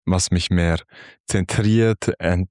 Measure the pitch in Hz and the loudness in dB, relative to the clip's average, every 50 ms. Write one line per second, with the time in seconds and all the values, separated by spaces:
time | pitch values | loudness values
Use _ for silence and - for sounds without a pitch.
0 | _ - 92 92 - - - 90 - - 92 87 85 85 82 80 - _ - - | _ -2 0 0 0 0 0 -2 0 0 0 0 2 2 0 -2 -4 _ -20 -20
1 | - - - _ _ - - 104 92 - - - 107 104 110 113 113 110 110 - | -20 -20 -20 _ _ -4 -4 -2 -2 -2 -2 0 0 2 2 4 2 2 0 0
2 | - - - - 87 85 90 90 92 - | -2 -6 -4 -2 -2 -2 0 0 -2 -4